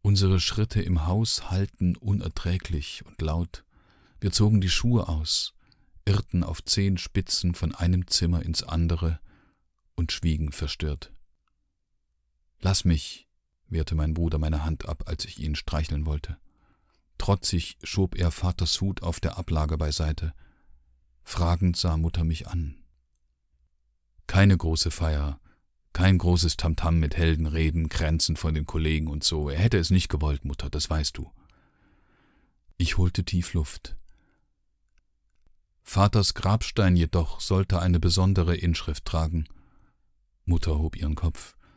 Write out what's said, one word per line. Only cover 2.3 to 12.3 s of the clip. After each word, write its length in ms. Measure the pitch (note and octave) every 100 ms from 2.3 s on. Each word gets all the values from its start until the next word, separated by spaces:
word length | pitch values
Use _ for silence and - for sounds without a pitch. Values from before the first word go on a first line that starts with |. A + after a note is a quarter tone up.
| - F2 F2+ - D#2+ - -
und 160 | - -
laut. 420 | D#2 D#2+ E2+ - _ _ _ _ _ -
Wir 120 | G2
zogen 280 | - G#2+ A2
die 100 | F2+
Schuhe 380 | - B2 A#2+ -
aus, 460 | D#2 D#2 - - _ _ _ _ -
irrten 380 | - F#2+ - F2+
auf 220 | E2+ E2
Zehenspitzen 880 | - - G2 F2+ - G2+ - - F2
von 220 | E2+ D#2
einem 320 | - F2 F2+ F2
Zimmer 340 | - E2+ E2+
ins 220 | E2 D#2+
andere 560 | - E2 E2 E2+ E2 D#2+ - _ _ _ _ _ _
und 160 | - E2
schwiegen 400 | - E2+ D#2 D2+
verstört. 640 | - D2+ - D2+ C#2+ - - - _ _ _ _ _ _ _ _ _ _